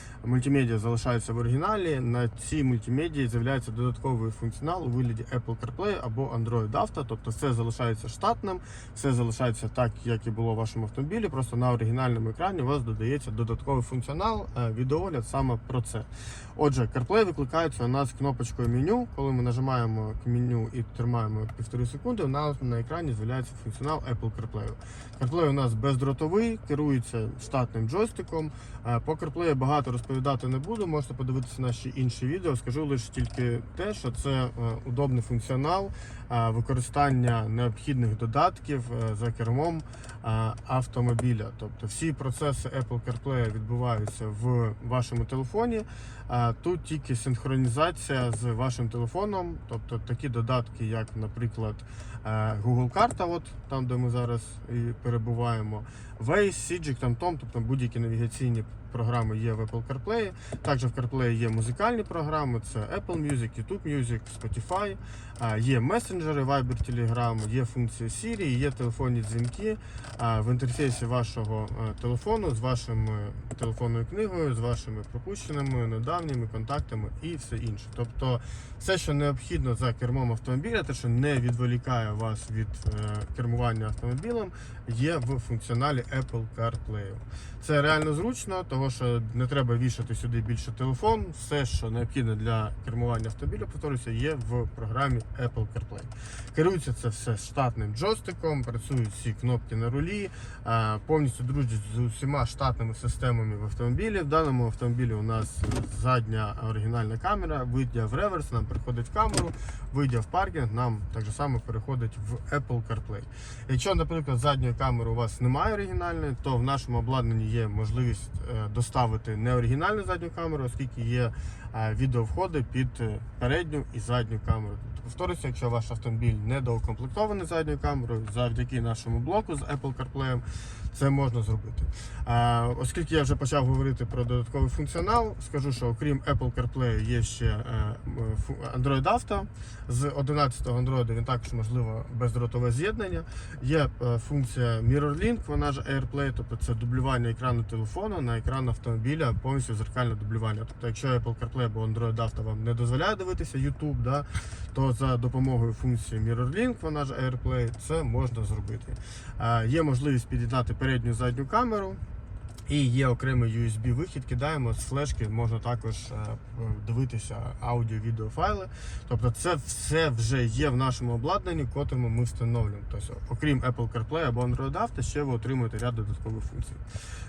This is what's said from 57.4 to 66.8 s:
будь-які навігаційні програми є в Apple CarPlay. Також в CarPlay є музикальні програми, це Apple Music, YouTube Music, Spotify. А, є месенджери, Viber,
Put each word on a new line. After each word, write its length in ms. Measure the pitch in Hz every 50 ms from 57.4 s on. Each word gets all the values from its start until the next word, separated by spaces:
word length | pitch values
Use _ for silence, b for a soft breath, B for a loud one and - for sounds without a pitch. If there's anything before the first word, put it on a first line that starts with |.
| 135 113 - 120
будь-які 400 | 113 117 135 131 123 117 - 117
навігаційні 640 | 117 113 113 113 117 110 - - 131 123 117 110 107 - - - - -
програми 460 | - 117 113 113 123 117 113 110 107
є 160 | 107 113 117 110
в 80 | 110
Apple 220 | 110 107 117 117 113
CarPlay. 440 | - 139 131 - 196 226 233 214 185 175 B B B B B
Також 240 | - 151 143 123 131
в 20 |
CarPlay 440 | 120 - 131 120 113 135 131 127 117
є 180 | 117 113 120 113
музикальні 540 | 110 113 110 117 123 - 208 233 240 220 202
програми, 580 | - 180 170 151 147 156 151 147 127 120 110 - - -
це 60 | 110
Apple 520 | 104 - - - - - 175 165 151 147
Music, 180 | 139 123 117 110 - 113
YouTube 200 | 110 - 190 196 -
Music, 340 | 156 143 139 123 117 120 110 - - - -
Spotify. 540 | - 110 - - - - 180 196 208 202 196 B B B B B B B B -
А, 180 | 120 113 107
є 220 | 107 117 131 135 117
месенджери, 640 | 120 147 208 240 220 - 190 180 156 156 151 139 131
Viber, 480 | 131 139 135 123 123 127 113